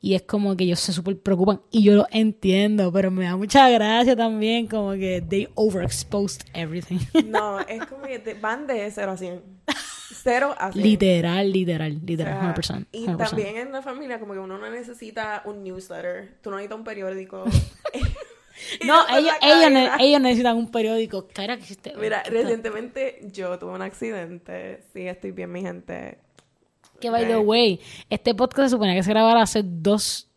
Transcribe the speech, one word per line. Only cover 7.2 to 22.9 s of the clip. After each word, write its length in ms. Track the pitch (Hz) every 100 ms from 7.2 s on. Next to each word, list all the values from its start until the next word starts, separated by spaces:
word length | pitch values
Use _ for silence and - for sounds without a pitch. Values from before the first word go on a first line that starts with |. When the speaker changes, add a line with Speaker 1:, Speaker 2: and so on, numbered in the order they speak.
| 220
Speaker 2:
No, 340 | 220 214 196
es 260 | - 226 -
como 180 | 269
que 140 | 277 247
te, 140 | 214 208
van 300 | 214 240 294
de 220 | 240 208
cero 220 | 208 196
a 60 | 185
cien. 260 | 185 180 - 190 - 277 - - - -
Cero 320 | 254 240 285 -
a 140 | 190
cien. 120 | 196
Speaker 1:
Literal, 680 | 214 214 196 175 170 180 202
literal, 480 | 190 180 160 156 151
literal, 300 | 175 165 156
Speaker 2:
O 40 | 147
sea, 40 |
Speaker 1:
hundred 140 | 185 170
percent, 320 | - - -
Speaker 2:
y 60 | 220
Speaker 1:
hundred 160 | 226 170
percent. 120 | 220 220
Speaker 2:
también 140 | 202 220 254
en 40 |
la 100 | 269
familia, 360 | 269 254 285 233
como 140 | 208
que 60 | 196
uno 180 | 190 190
no 120 | 214
necesita 720 | 233 240 233 220 220 214 208 208
un 180 | 208
newsletter, 760 | 190 185 190 170 170 180 196 _
tú 80 | 214
no 60 | 196
necesitas 200 | 208 220
un 40 |
periódico. 640 | 226 208 190 190 190 190 190
Speaker 1:
<laughs> 80 | - - - -
Speaker 2:
<laughs> 880 | 339 247 554 - - _ - - -
Y 40 | 247
Speaker 1:
No, 160 | 311 -
Speaker 2:
esa 100 | 254
es 20 |
Speaker 1:
ellos, 140 | 320 311
Speaker 2:
la 60 | 285
Speaker 1:
ellos 240 | 311 320
Speaker 2:
Kaira. 260 | 269 254 285
Speaker 1:
ne-, 60 | 269
ellos 160 | 294
necesitan 360 | 254 233 240 233
un 120 | 226
periódico. 560 | 233 220 226 226 202 185
Kaira, 240 | - 202 240
¿qué 60 |
hiciste? 300 | 190 202 - 277
Speaker 2:
Mira, 260 | 214 214
Speaker 1:
¿Qué 80 | -
tal? 100 | 226
Speaker 2:
recientemente 800 | 233 226 226 214 247